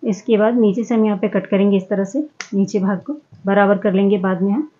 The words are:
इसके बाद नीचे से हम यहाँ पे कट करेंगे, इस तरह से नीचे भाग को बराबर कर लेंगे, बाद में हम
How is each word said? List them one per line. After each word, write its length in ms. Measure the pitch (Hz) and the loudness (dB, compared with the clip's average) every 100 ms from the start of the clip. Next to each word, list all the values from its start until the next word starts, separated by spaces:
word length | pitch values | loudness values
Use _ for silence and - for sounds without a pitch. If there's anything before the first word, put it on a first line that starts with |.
इसके 340 | 240 190 - 214 | -6 -6 0 2
बाद 160 | 214 240 | 2 2
नीचे 260 | 214 196 | 2 0
से 100 | 226 | 0
हम 100 | 233 | 0
यहाँ 140 | 214 202 | 2 0
पे 100 | 202 | -2
कट 160 | 196 185 | -2 -2
करेंगे, 300 | 196 202 196 | 0 2 2
इस 120 | 185 | 0
तरह 160 | 196 | -4
से 160 | 196 269 302 _ - | -2 -4 -8 _ -6
नीचे 240 | 196 196 208 | -2 -2 0
भाग 200 | 190 190 | -2 -4
को 160 | - 294 _ - 190 | -6 -12 _ -10 -2
बराबर 320 | 202 202 202 | 2 2 2
कर 140 | 208 | 0
लेंगे, 260 | 185 196 202 | 2 2 0
बाद 240 | 190 185 | 0 -2
में 100 | 196 | 0
हम 160 | 220 302 | -2 -4